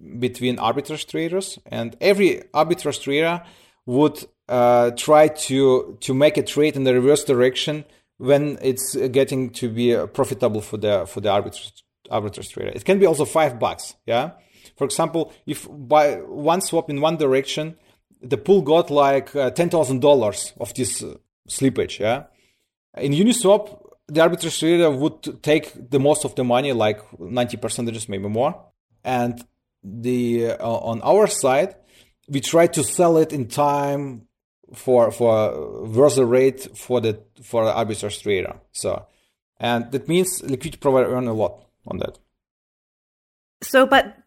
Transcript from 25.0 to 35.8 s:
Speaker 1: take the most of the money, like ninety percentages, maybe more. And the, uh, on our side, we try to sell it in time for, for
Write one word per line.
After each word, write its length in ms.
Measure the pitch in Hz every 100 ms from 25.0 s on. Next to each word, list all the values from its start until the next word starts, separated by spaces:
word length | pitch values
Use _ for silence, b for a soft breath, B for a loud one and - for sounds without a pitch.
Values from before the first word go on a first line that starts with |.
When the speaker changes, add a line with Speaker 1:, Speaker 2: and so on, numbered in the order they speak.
| 151 - 151 -
Speaker 1:
take 480 | 151 151 - - -
the 100 | 139
most 240 | 143 151
of 100 | 131
the 80 | -
money, 300 | 123 120 143
like 280 | 117 107 104 - -
ninety 360 | 87 123 123 110
percentages, 520 | 113 - 117 113 110
maybe 200 | 98 101
more. 360 | 110 143 185 _ _ _ _
And 400 | - 127 120 120 - _ _ _
the, 720 | 98 117 123 123 120 117 117
uh, 140 | - 117
on 360 | 113 117 113
our 240 | 139 196 208
side, 500 | - 131 135 190 - b b b b -
we 120 | 139
try 260 | - 165 170
to 140 | 165
sell 360 | 135 - 170 160
it 140 | 160
in 160 | 147 110
time 760 | 147 143 143 143 143 139 120 _ _ _ _ _
for, 380 | - - 123 110
for 720 | 101 117 110 107 64 65 55